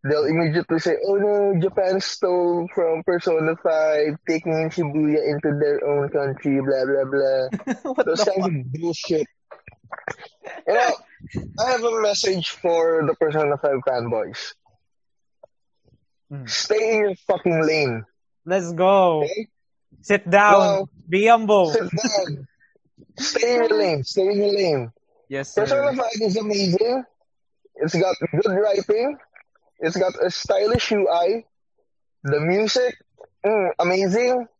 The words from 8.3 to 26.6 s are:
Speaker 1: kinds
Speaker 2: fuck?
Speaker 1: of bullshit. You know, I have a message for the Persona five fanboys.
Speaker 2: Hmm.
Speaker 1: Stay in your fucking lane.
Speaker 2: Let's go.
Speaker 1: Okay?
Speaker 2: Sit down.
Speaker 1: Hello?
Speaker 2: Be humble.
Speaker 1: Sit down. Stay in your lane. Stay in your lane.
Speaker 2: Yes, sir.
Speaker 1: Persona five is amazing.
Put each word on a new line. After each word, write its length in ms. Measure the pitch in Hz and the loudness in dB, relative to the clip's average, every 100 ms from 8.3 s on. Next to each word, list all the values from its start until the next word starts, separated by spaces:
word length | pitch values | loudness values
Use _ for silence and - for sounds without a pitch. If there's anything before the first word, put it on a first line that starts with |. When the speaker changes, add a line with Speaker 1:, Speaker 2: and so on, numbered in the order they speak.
Speaker 1:
kinds 140 | 190 190 | 0 -2
Speaker 2:
fuck? 60 | |
Speaker 1:
of 200 | 151 127 | -4 -6
bullshit. 540 | 147 170 160 - 160 - _ _ - - - - - - - - _ - - - | -6 -6 -6 -4 -2 -4 _ _ -20 -20 -20 -18 -14 -14 -16 -20 _ -18 -10 -2
You 60 | |
know, 180 | 214 - - - - - - - - | 0 0 -2 -10 -20 -12 -12 -10 -4
I 80 | 247 | -2
have 120 | 247 | 0
a 180 | 233 226 | 0 0
message 480 | 214 202 196 185 160 | 0 0 -2 -2 -4
for 540 | - 175 165 165 165 156 | -4 0 2 2 2 0
the 80 | 160 | 0
Persona 400 | 156 151 147 143 | 0 0 0 0
five 220 | 147 135 135 | 0 0 -2
fanboys. 640 | 123 117 113 90 - - - _ _ _ _ _ _ _ _ - _ _ _ _ _ _ _ _ | -2 -2 -4 -4 -8 -14 -16 _ _ _ _ _ _ _ _ -20 _ _ _ _ _ _ _ _
Speaker 2:
Hmm. 160 | 143 120 | -14 -8
Speaker 1:
Stay 460 | - - 214 220 | -6 -2 0 2
in 60 | 220 | 2
your 160 | 208 185 - | 0 -2 -2
fucking 340 | 180 180 165 156 | 0 2 2 2
lane. 380 | 156 139 113 107 _ _ _ 165 | 2 0 -2 -10 _ _ _ -2
Speaker 2:
Let's 260 | 190 170 | -2 -2
go. 500 | 170 185 196 180 156 | 2 4 6 6 4
Speaker 1:
Okay? 240 | 147 196 226 _ _ _ _ _ | 0 -4 -10 _ _ _ _ _
Speaker 2:
Sit 280 | - 202 180 | 0 0 4
down. 300 | 196 208 202 | 4 8 6
Speaker 1:
Hello? 300 | 190 196 196 - 165 | 6 2 -4 -12 -4
Speaker 2:
Be 200 | 185 220 | 2 6
humble. 440 | 233 214 208 170 | 4 6 4 4
Speaker 1:
Sit 160 | 220 175 | 2 -2
down. 600 | 165 240 208 175 143 - _ _ _ _ _ - - | -4 -2 -2 -4 -8 -14 _ _ _ _ _ -20 -10
Stay 380 | 269 - 240 480 | -4 0 2 2
in 80 | |
your 140 | 453 427 | 2 2
lane. 240 | 208 151 | 2 0
Stay 240 | 131 202 190 | -2 0 0
in 100 | 202 | 2
your 140 | 202 | 0
lane. 380 | 202 185 143 117 _ _ _ _ | 0 0 0 -4 _ _ _ _
Speaker 2:
Yes, 240 | 135 139 | -8 -4
sir. 100 | - | -2
Speaker 1:
Persona 320 | 214 277 285 262 | 2 2 2 0
five 240 | 233 220 | -4 -2
is 140 | 214 202 | -2 -2
amazing. 680 | 208 202 | -2 -2